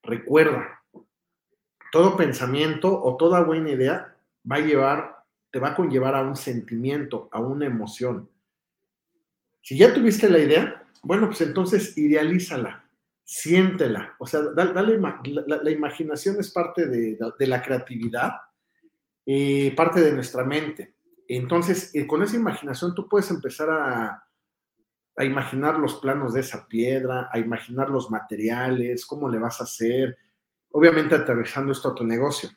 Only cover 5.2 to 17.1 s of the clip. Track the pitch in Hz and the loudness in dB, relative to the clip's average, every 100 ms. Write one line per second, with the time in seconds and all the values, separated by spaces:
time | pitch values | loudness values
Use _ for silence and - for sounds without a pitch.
5.2 | _ _ _ 131 135 - 170 131 131 135 | _ _ _ -4 -4 0 0 2 2 0
6.2 | 135 139 - 120 - 113 127 143 139 110 | -2 -6 -6 -8 -6 -6 -4 -4 -6 -10
7.2 | - 110 123 139 143 117 104 - 123 117 | -8 -6 -6 -4 -4 -4 -6 -6 -6 -6
8.2 | - _ _ _ _ _ _ _ _ _ | -12 _ _ _ _ _ _ _ _ _
9.2 | _ _ _ _ - 135 226 - 226 - | _ _ _ _ -10 8 8 8 4 4
10.2 | 214 170 147 151 - - - _ 139 190 | 6 6 6 4 2 -6 -20 _ -2 0
11.2 | 214 - 156 180 180 202 214 - 151 151 | 2 0 -2 0 2 0 0 0 2 4
12.2 | 156 180 180 143 110 - _ _ _ _ | 4 0 -2 -6 -6 -10 _ _ _ _
13.2 | - - 156 180 190 180 139 104 - - | -14 -10 2 4 4 2 0 -2 -6 -14
14.2 | 127 151 151 - 180 175 208 220 165 - | -6 -2 -2 0 0 2 2 2 0 -4
15.2 | 127 147 135 151 156 151 147 - 156 151 | -8 -8 -4 -2 0 -2 -4 -6 -8 -4
16.2 | 196 202 190 180 170 175 156 120 113 | -4 -4 -4 -4 -4 -2 -2 -2 -4